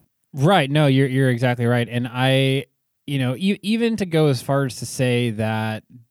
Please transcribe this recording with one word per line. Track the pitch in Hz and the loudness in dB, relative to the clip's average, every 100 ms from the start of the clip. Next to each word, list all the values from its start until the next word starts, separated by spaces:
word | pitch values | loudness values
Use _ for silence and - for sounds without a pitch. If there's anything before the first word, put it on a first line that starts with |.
| _ _ _ | _ _ _
Right. | 139 151 190 135 | -2 2 4 2
No, | 151 147 | 2 4
you're, | 135 135 | 4 2
you're | 131 131 | 2 2
exactly | 117 127 120 120 | 2 0 0 0
right. | 120 113 | 0 0
And | 120 123 | -4 -4
I, | 127 131 135 135 135 - _ _ _ - | -2 2 2 2 -2 -6 _ _ _ -8
you | 139 | -4
know, | 127 131 | -2 -2
e-, | 190 208 | -2 -2
even | 196 226 233 220 | -2 -2 -2 -2
to | 185 | -2
go | 160 151 | 2 2
as | 127 | 0
far | - 139 135 | -2 -2 -2
as | - | -6
to | 120 | -10
say | - 127 120 120 | -4 0 0 0
that, | 107 110 110 110 107 - 120 _ | -2 -2 -2 -4 -8 -14 -20 _